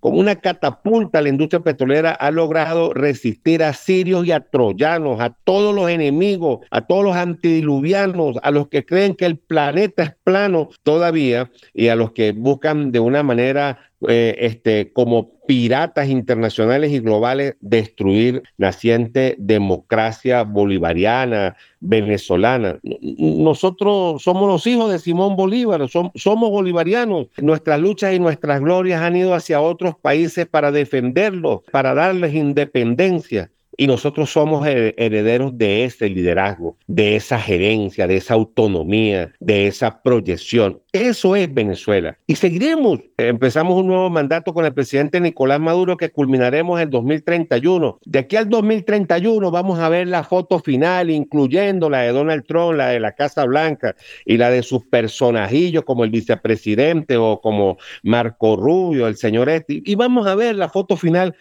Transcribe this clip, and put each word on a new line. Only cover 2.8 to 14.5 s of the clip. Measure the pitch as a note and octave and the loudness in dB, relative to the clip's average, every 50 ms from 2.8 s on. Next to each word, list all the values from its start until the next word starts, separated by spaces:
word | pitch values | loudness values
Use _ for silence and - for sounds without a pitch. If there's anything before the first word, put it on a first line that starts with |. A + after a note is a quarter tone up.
| E3 D#3+ - | 0 -2 -2
resistir | B2+ C3+ D3 C3+ - - A#2+ A2 _ _ D#3+ E3 D#3+ D#3+ | 0 -2 -2 -2 -2 -4 -6 -6 _ _ 0 2 2 2
a | D3+ | 0
sirios | C#3 - - - F#3+ F#3 F#3 E3+ F#3 F3+ F3 | -2 -4 -2 0 0 0 2 0 0 0 0
y | F3 E3+ | 0 -2
a | D3+ | -2
troyanos, | - _ - C3+ B2 G#2+ F#2+ F#2 C#3 D#3 E3+ E3+ D#3 C#3+ B2 G#2+ | -2 _ 0 0 2 2 2 0 0 0 0 0 -2 -2 -2 -2
a | A#2+ A#2+ - _ _ | -4 -4 -6 _ _
todos | - F#3 G3 G#3 G#3 G#3 | 0 2 2 2 2 0
los | G3+ F#3+ E3+ | 0 0 0
enemigos, | E3+ E3 D#3 C#3+ C#3 D#3 F#3 G3+ G3+ F#3 E3+ D#3 B2 - - _ | 0 0 0 0 2 2 0 0 0 0 -2 -2 -2 -4 -6 _
a | - A2+ | -6 -6
todos | A2+ _ F3 F#3+ G3+ | -2 _ 0 2 2
los | G3+ F3+ | 0 0
antidiluvianos, | F3 F3 F3+ E3+ E3+ - E3+ E3 D#3+ D#3 D3+ C#3+ C3+ C#3 D#3+ G3 G3 G3+ F#3+ F3+ F3 D#3+ C#3+ B2 A#2 - | 0 -2 -4 -6 -2 0 0 2 2 0 0 0 0 0 0 0 0 0 -2 -2 -2 -2 -2 -2 -2 -2
a | C#3+ | 0
los | D3 D3 C#3+ - | 0 0 0 0
que | - C#3+ C3 | -4 -4 -4
creen | - E3 F3+ G3+ G3+ F#3 | 0 0 2 2 0 0
que | - F#3 | 0 -2
el | F3 E3 D3+ | -2 -2 -4
planeta | _ _ E3 D#3 D3 C#3+ C#3+ E3+ G#3 G3+ - - E3+ | _ _ -2 0 0 0 0 0 -2 0 0 -2 -4
es | D3+ - _ _ | -4 -4 _ _
plano | - F#3 G3 G3+ G3+ F#3 E3 D3+ - - _ _ | 0 0 2 2 2 0 0 -2 -4 -8 _ _
todavía | D3 D3+ E3 F3 E3+ D#3+ D#3+ C#3+ B2+ A#2+ A#2+ B2+ B2 _ _ _ _ _ | 0 2 2 2 2 0 0 0 2 0 0 -2 -6 _ _ _ _ _
y | - A2+ A#2 | 0 2 2
a | A#2 | 4
los | A#2 A2+ A2 | 2 0 -2
que | - - A2 G#2+ G#2 | 0 0 0 0 0
buscan | G#2+ A#2 C3+ C#3+ C3+ - D#3 D#3 D3+ D3 C3+ | 0 0 0 0 0 0 -2 -2 0 -2 0
de | A#2+ A#2+ | 0 2
una | A2+ A#2+ C3 C#3+ D3 | 2 2 2 2 2
manera, | C#3 B2 A#2 B2 C3 C3+ C#3+ C#3+ C#3+ B2+ - _ _ _ _ - - | 2 0 0 0 0 0 0 -2 -2 -4 -8 _ _ _ _ -2 0
eh, | A#2 A#2 A#2 A2+ A2 - | 2 2 2 0 0 -2
este, | A#2 A#2 | -4 -4